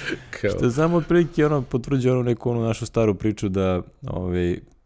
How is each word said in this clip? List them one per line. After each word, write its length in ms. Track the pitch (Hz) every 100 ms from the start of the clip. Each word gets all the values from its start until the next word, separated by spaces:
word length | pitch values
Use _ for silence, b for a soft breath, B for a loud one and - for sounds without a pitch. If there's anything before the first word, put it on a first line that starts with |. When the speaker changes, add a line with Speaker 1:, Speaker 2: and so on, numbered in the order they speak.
| B B -
Speaker 1:
Kao 180 | - 101
Speaker 2:
Što 140 | 90 120
je 60 |
samo 260 | 123 160 170
otprilike, 480 | 156 175 165 - 147
ono, 160 | 147
potvrđuje 520 | 127 131 117 139 123
onu 100 | 127
neku, 280 | 123 120 123
onu 100 | 117
našu 240 | 113 110 113
staru 300 | - 110 95
priču 340 | 110 104 104
da, 320 | 95 92 92 - -
ovaj, 560 | - 92 90 90 87 - - _